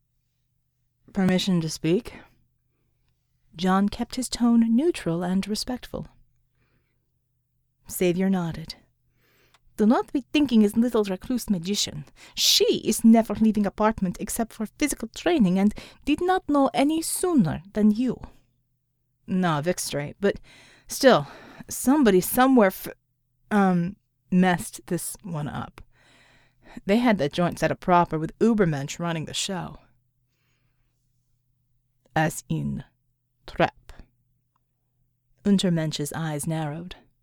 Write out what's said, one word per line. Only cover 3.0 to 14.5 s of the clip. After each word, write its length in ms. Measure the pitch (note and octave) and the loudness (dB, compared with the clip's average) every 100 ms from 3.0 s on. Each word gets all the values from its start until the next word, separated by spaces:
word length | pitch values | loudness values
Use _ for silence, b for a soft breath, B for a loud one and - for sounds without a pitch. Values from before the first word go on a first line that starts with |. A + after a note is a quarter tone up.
| _ _ _ _ _ - | _ _ _ _ _ -4
John 320 | F#3 F#3+ G3+ | 0 2 0
kept 260 | - A#3+ - | -2 -8 -8
his 140 | A#3+ | -8
tone 440 | - A#3+ A#3 A3+ | 0 2 4 4
neutral 480 | A3+ E4+ - F3 E3 | 4 2 -2 -4 -4
and 220 | F3+ F#3+ G3 | -2 -2 -2
respectful. 640 | G#3+ - B3 - - - _ _ _ _ _ _ _ _ _ _ _ _ _ _ _ _ _ - | -6 -6 -10 -10 -12 -12 _ _ _ _ _ _ _ _ _ _ _ _ _ _ _ _ _ -14
Savior 420 | - F3+ F3 F#3+ | -2 -2 0 0
nodded. 460 | F#3 E3+ D#3 E3 - _ _ _ _ _ _ _ _ _ - | 0 -2 -8 -12 -18 _ _ _ _ _ _ _ _ _ 0
"Do 80 | G#3+ | 2
not 280 | D#4 G#4 | 2 0
be 80 | C#4+ - | -6 -2
thinking 300 | D4+ D4 A3+ | 0 2 4
his 160 | G#3 A3+ | 4 2
little 260 | B3 A#3 | 0 0
recluse 460 | G3+ F#3 - B3 - | -2 -4 -4 -6 -2
magician. 560 | F#3 E3+ G3+ - D3 - B B | -4 -2 -4 -4 -8 -16 B B
She 460 | B - - G#4+ B3+ - | B 2 2 2 0 0
is 180 | A3 | 4
never 300 | A3+ A3+ A3 G#3 | 6 6 4 0
leaving 300 | A3 G#3 G3 | 0 2 -2
apartment 500 | - G#3+ A3 F3+ - | 0 0 0 -4 -6
except 320 | - - A3 | -8 -6 -8